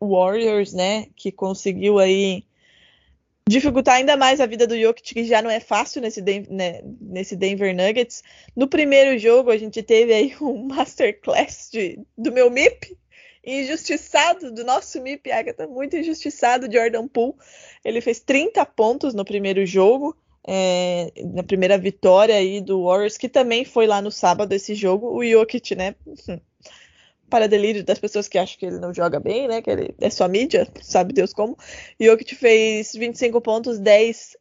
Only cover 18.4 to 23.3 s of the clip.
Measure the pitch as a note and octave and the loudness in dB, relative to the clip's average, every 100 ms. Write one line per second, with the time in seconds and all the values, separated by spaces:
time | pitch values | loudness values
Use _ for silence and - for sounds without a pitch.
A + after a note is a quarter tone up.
18.4 | D4+ - D4 - A3 C4+ C#4+ G#3+ G3 G3+ | 0 -2 -2 0 0 0 -4 -4 -6 -4
19.4 | G3 F#3+ F#3+ F#3+ G3 C4 C#4+ - _ _ | -2 -2 0 4 4 4 0 -8 _ _
20.4 | - F#3+ F#3 F3+ F3+ F3 E3+ - F3 F3+ | -8 -2 0 0 -2 -4 -6 -10 -10 -10
21.4 | F3+ F#3+ F#3 G3 F#3 - - F#3 A3 G#3 | -4 0 2 2 0 0 6 6 6 4
22.4 | F#3+ G3+ F#3+ F#3+ F3+ F#3+ G#3 - A#3+ | 2 -2 -4 -2 2 0 0 -4 -2